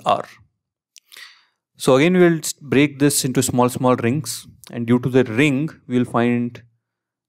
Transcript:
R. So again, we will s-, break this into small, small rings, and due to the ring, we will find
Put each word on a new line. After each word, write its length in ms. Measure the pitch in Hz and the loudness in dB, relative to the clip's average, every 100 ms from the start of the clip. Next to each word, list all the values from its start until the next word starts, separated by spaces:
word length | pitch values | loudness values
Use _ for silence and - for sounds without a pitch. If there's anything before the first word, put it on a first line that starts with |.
| - | -4
R. 200 | 104 - - _ _ _ _ _ _ _ - - _ _ _ _ _ | -4 -6 -20 _ _ _ _ _ _ _ -20 -20 _ _ _ _ _
So 180 | - 131 | 2 4
again, 180 | 165 | 4
we 60 | 180 | 4
will 180 | 175 160 | 4 2
s-, 160 | - | -6
break 460 | - 143 123 147 139 | -12 -2 0 0 0
this 260 | 143 143 135 | 0 0 -2
into 180 | 131 | -2
small, 240 | 127 123 123 | 0 0 0
small 280 | - 127 120 | 0 0 0
rings, 500 | 117 147 - - - - - | 0 -4 -6 -12 -16 -20 -16
and 160 | 120 117 | -8 0
due 120 | 123 | 0
to 100 | 131 | 2
the 140 | 127 117 | 0 2
ring, 440 | 110 151 135 160 - - | 2 0 0 -6 -10 -4
we 100 | 123 | -2
will 80 | 123 | -2
find 580 | 120 120 120 120 - - _ _ _ _ _ | 0 0 -2 -4 -10 -20 _ _ _ _ _